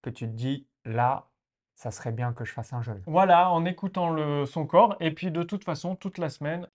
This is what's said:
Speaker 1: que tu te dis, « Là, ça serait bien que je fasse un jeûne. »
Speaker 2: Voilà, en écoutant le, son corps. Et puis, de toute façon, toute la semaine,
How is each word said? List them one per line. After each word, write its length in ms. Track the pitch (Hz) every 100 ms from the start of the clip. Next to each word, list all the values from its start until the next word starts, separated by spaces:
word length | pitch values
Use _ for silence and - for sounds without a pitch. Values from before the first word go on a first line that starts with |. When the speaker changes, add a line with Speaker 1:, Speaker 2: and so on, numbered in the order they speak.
Speaker 1:
que 80 | 123
tu 160 | 120 113
te 60 |
dis, « 340 | 113 131 139 - _ 113
Là, 400 | 117 123 139 - _ _ _ _
ça 160 | _ 113
serait 220 | - 117
bien 200 | 113 123
que 140 | 120 113
je 80 |
fasse 180 | - -
un 80 | 123
jeûne. » 220 | 120 101 113
Speaker 2:
Voilà, 440 | 170 185 175 180
en 160 | 165 170
écoutant 420 | 180 190 185 170
le, 380 | 156 151 143 143
son 180 | 165
corps. 320 | 151 180 220 196
Et 100 | 160
puis, 200 | 156 180
de 120 | 165
toute 220 | 170 202
façon, 300 | - 147 175
toute 220 | 185 190 180
la 140 | 160
semaine, 380 | - 147 175 175